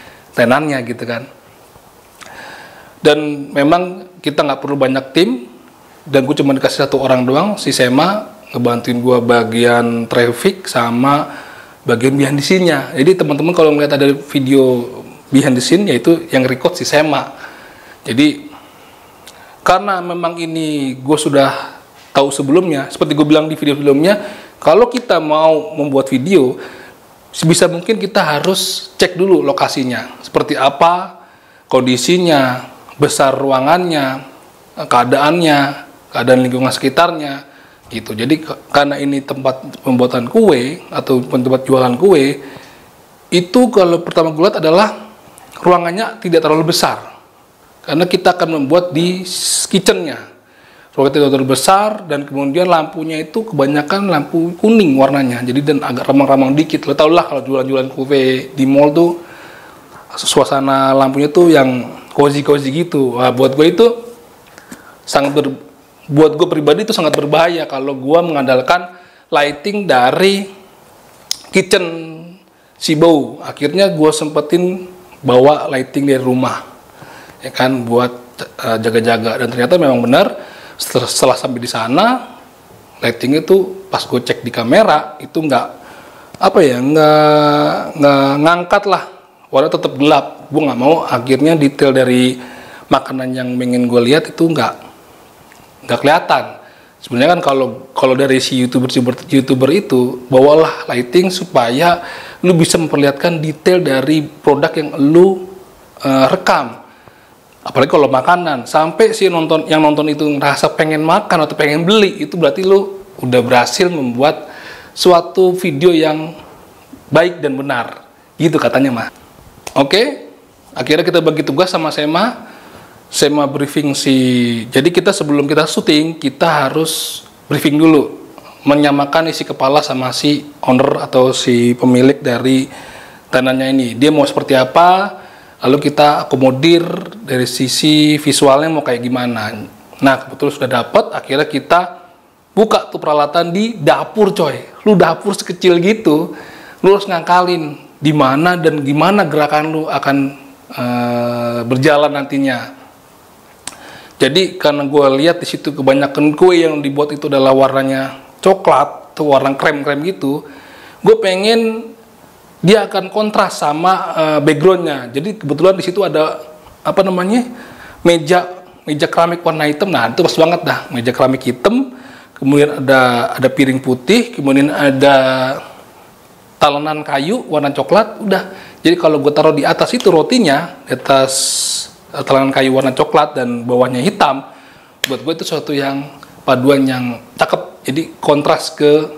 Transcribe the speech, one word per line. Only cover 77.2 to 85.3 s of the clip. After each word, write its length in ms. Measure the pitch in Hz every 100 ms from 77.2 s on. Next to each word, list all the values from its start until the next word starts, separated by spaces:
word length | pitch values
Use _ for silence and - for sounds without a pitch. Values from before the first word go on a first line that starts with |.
| - -
ya 160 | -
kan, 320 | - 131 131 117
buat, 560 | 117 123 - - -
eh, 360 | - - - 110
jaga-jaga. 640 | 160 117 226 233 226 - 113
Dan 80 |
ternyata 240 | 123 123 180
memang 240 | 147 123
benar, 240 | 120 143 220 - - - -
setelah, 320 | - - 127 120
setelah 300 | - 139 120
sampai 220 | 139 120
di 80 | 123
sana, 640 | 120 113 143 226 254 - - - - - - - -
lighting 480 | 120 117 123 151 -
itu 400 | 190 185 - -
pas 160 | -
gue 160 | - 123
cek 240 | 123 117
di 80 | 120
kamera 640 | 123 117 175 208 151 - -
itu 160 | -